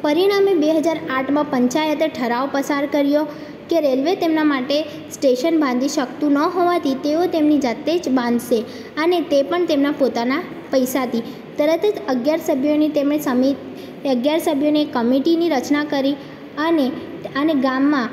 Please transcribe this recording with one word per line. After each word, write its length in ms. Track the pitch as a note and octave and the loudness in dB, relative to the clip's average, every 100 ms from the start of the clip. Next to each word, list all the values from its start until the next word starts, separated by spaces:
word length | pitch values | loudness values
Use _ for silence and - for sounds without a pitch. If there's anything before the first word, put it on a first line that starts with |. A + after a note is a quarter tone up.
પરિણામે 480 | D4+ D4+ G4 G4+ G4 F4 | 0 2 2 4 2 4
બે 60 | D4+ D#4+ | 2 2
હજાર 220 | E4 D#4 - C4 | 0 -2 -4 -4
આઠમાં 260 | C4+ C#4+ D4 | 0 0 0
પંચાયતે 560 | B3+ B3 D#4 D#4 D4+ D#4+ | 0 2 0 0 0 -2
ઠરાવ 320 | C4+ A#3+ A#3+ C#4 | -2 -2 -2 -2
પસાર 300 | C#4 C#4 C#4+ C#4+ | -2 -2 -2 0
કર્યો. 260 | D4 C#4+ D4 D4+ - - - - | 0 2 2 0 -8 -16 -16 -2
કે 80 | E4+ | 2
રેલવે 340 | D4+ C4 C#4+ | 2 2 0
તેમના 300 | F#4+ E4+ D#4 | 0 0 2
માટે 400 | D4+ C4+ B3+ C#4+ D#4 - - | 2 0 0 -2 -2 -10 -14
સ્ટેશન 500 | - C#4 B3+ E4 E4 | 0 2 2 2 2
બાંધી 280 | C#4+ B3 C4+ | 2 0 0
શકતું 440 | D#4 B3+ - D4 | -2 -4 -2 2
ન 60 | C#4+ | 2
હોવાથી 560 | E4 F4 F4 F4 C#4 | 2 2 2 2 0
તેઓ 320 | C4 D4 D4+ F4 | -2 0 0 0
તેમની 320 | E4+ D4+ D4+ | 2 2 2
જાતે 400 | B3+ A3+ - F4 | 2 -2 0 0
જ 100 | D#4+ | 0
બાંધશે 500 | C4 A#3+ A#3+ - A3+ - - - - | 0 2 -2 0 -2 -2 -12 -10 -2
અને 220 | E4 F4+ | 0 0
તે 220 | C#4+ C#4 | 2 2
પણ 240 | C#4 E4+ E4+ | 2 0 2
તેમના 240 | C#4+ C#4+ | 2 2
પોતાના 520 | D4 B3+ A#3 A#3+ C#4 - - - | 2 0 0 -2 -2 -4 -12 -2
પૈસાથી. 520 | C4+ B3+ C#4+ B3 A3+ - - - - | 0 0 -2 -2 -4 -6 -12 -12 -2
તરત 280 | D4+ E4 | 0 2
જ 100 | G#4 G4+ - | 0 -2 -2
અગિયાર 300 | B3+ B3+ D#4+ | 0 0 0
સભ્યોની 500 | D#4+ C#4 C#4+ D4+ D4+ | 0 0 2 2 2
તેમણે 300 | D4 C#4 D4 | 2 0 0
સમિ-, 380 | D4 B3 C4 C#4 - - - - C#4 | 0 2 2 0 -8 -14 -14 -8 -2
અગિયાર 280 | B3 C4 D#4+ | 0 2 2
સભ્યોની 420 | E4 C#4+ D4+ D4+ | 0 0 2 2
એક 120 | D4+ | 0
કમિટીની 560 | B3+ A#3 C4+ D4+ E4 E4+ | 0 2 2 2 2 2
રચના 360 | C4+ B3 D4 | 0 0 -2
કરી 320 | D4 C#4+ C4+ C#4+ - - - - | 0 0 0 -2 -8 -16 -14 -4
અને, 340 | D#4+ E4 B3+ - - - - C4+ | 0 2 0 -2 -10 -12 -8 -2
અને 180 | D4+ | 0
ગામમાં 540 | D4 C4 C4 C#4 D4 A3+ | 2 2 2 2 2 -2